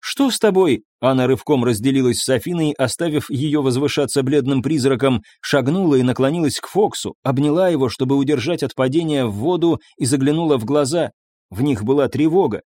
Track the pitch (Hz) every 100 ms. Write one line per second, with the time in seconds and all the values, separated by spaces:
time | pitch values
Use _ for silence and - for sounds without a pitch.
0 | - - 269 - 214 185 185 120 _ _
1 | 123 131 127 131 - 147 120 107 123 135
2 | 127 120 - 131 - 175 156 - 131 -
3 | - 151 - 143 151 151 135 123 143 -
4 | 143 147 131 147 131 139 127 156 131 127
5 | 135 123 - _ - 143 127 175 185 135
6 | 127 127 135 170 151 - - 180 202 -
7 | 98 - 131 131 147 156 185 160 131 -
8 | 131 139 139 143 123 170 131 - 131 151
9 | 160 143 123 101 139 180 170 151 _ _
10 | 135 139 135 151 165 135 110 147 139 170
11 | 135 _ _ _ _ 90 143 120 107 143
12 | 131 127 156 175 160 104